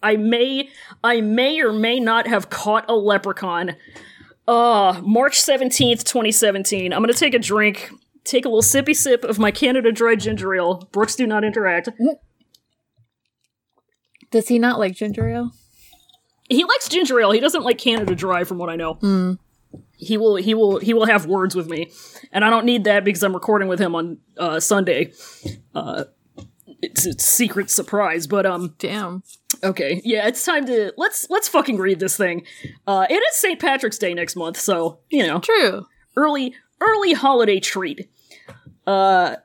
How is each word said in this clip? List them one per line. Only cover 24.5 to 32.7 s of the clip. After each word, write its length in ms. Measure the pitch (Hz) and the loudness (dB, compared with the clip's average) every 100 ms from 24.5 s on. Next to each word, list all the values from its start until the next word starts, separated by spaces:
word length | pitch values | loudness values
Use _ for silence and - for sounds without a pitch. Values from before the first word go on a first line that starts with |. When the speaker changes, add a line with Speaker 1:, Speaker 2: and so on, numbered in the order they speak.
| 160 | -2
Speaker 1:
Sunday. 520 | - 202 180 139 - - - - 101 - _ - | 0 2 2 0 -2 -8 -20 -16 -14 -14 _ -10
Uh, 300 | 151 - - _ _ - - _ - - | -8 -8 -10 _ _ -20 -20 _ -20 -12
it's 240 | - - - | -8 -4 -4
a 80 | - | -2
secret 500 | - - 233 202 185 | 0 0 0 -2 -2
surprise, 560 | - - 208 190 165 151 | -4 -2 -2 0 -2 -2
but, 200 | 202 190 | 0 0
um, 260 | 175 180 - | -2 -6 -8
Speaker 2:
Damn. 420 | 165 208 180 185 - - - - | -8 -8 -8 -12 -16 -18 -12 -6
Speaker 1:
Okay, 380 | 190 180 139 175 233 | -4 -4 -4 -4 -2
yeah, 200 | 214 214 | -2 -2
it's 160 | 254 - | -2 -2
time 200 | 311 262 | -2 0
to, 240 | 233 196 - | -2 -2 -2
let's, 320 | 415 - - | -4 -4 -4
let's 200 | 392 - | -4 0
fucking 280 | 339 - 208 | 0 0 0
read 220 | 190 175 | 0 -2
this 160 | 185 - | -2 -2
thing. 280 | 185 175 - - - | -2 -4 -12 -18 -18